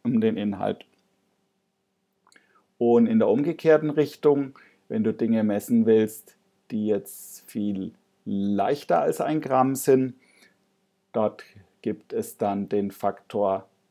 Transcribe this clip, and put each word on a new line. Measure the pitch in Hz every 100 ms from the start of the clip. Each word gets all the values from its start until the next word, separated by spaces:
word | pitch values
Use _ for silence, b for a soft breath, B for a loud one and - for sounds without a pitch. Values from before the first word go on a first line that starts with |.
um | 117 110
den | 110 98
Inhalt. | 104 95 101 104 - _ _ _ _ _ _ _ _ _ _ _ _ _ _ b b b b -
Und | 120 117 113
in | 110
der | 104
umgekehrten | 120 151 156 160 156 156
Richtung, | 147 143 - 151 143 135 b b b -
wenn | 110 110
du |
Dinge | - 113 110
messen | 107 101 - 117 110
willst, | 110 107 - - _ _ _ _
die | 110 107
jetzt | 104 - - - - -
viel | 113 104 95 95 - _ _ 104
leichter | 101 101 101 101 143 - 170
als | 151 -
ein | 151 156
Gramm | 139 131 131 135
sind, | - 131 131 - b b b b _ _ _ _ _
dort | 113 107 - - 101 - _
gibt | 110 - -
es | 113 - -
dann | 104 98 98
den | 104 101
Faktor | - 101 - - 110 101 95 - _ _